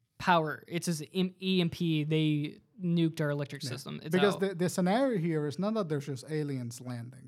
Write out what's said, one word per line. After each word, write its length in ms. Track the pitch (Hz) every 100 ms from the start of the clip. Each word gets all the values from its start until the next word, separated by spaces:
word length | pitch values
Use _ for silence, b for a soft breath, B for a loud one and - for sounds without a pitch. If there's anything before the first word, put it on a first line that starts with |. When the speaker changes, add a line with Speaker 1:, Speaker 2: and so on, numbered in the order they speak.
| _ -
Speaker 1:
power. 440 | - 170 156 - -
It's 180 | 170 180
just 160 | 156 156
em-, 200 | 190 185 185
E 180 | 185 185
M 100 | 170
P. 340 | - 170 156
They 540 | 151 156 156 151 147 - _ 226
nuked 360 | 180 170 165 160
our 80 | 147
electric 320 | 147 143 139
Speaker 2:
Yeah. 80 | 127
Speaker 1:
system. 300 | 143 - 147
It's 80 | 160
Speaker 2:
Because 240 | 180 202
Speaker 1:
out. 60 | 180
Speaker 2:
the, 140 | 196
the 140 | 180 180
scenario 500 | - 180 220 269 214
here 280 | 170 156 147
is 120 | 156
not 140 | 202
that 140 | 220 170
there's 160 | 147 139
just 180 | 131 -
aliens 500 | 156 147 135 120 120
landing. 400 | 123 120 117 127